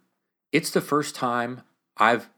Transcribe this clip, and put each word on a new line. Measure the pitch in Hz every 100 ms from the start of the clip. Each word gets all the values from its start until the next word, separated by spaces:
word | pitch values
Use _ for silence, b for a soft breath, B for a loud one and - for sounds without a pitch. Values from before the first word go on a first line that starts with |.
| _ _ _ _ _
it's | 147 -
the | -
first | - 147 147 -
time | 127 120 120 127 - _ _ -
I've, | 107 120 -